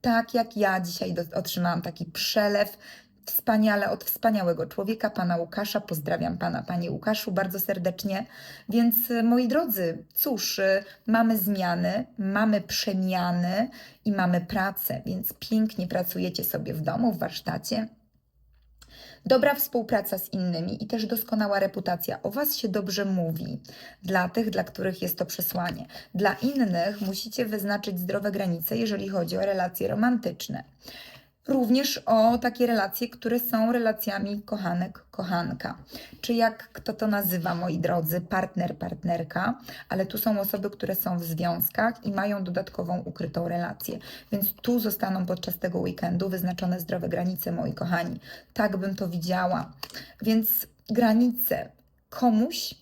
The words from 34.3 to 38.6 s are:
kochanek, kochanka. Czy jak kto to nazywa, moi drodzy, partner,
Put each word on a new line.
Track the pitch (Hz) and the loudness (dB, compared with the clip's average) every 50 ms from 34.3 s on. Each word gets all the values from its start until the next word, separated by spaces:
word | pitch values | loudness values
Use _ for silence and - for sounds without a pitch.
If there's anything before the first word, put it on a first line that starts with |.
| 208 208 | -4 -6
kochanek, | - - 214 202 190 175 175 175 180 185 - - - _ | -4 -6 -4 -2 -2 0 0 0 -2 -4 -6 -16 -20 _
kochanka. | - - 185 175 185 175 170 170 - - - - - - - - - - - - - - | -8 -6 -2 0 0 0 0 -2 -4 -4 -6 -6 -8 -8 -14 -16 -14 -16 -14 -16 -16 -10
Czy | - - 233 | -2 0 2
jak | 233 226 220 220 - - - | 4 4 2 2 -2 -18 -18
kto | _ - - - 214 | _ -8 -6 -6 -4
to | - 214 | 0 0
nazywa, | 214 208 202 196 175 180 175 160 180 175 | 2 2 2 0 0 -2 0 0 0 -2
moi | 170 180 180 156 - | 0 -2 -2 -2 0
drodzy, | 165 170 175 175 160 156 170 180 | 0 2 2 2 0 0 -2 -2
partner, | 180 - 202 190 190 190 - 185 | -2 0 0 0 0 0 -2 -2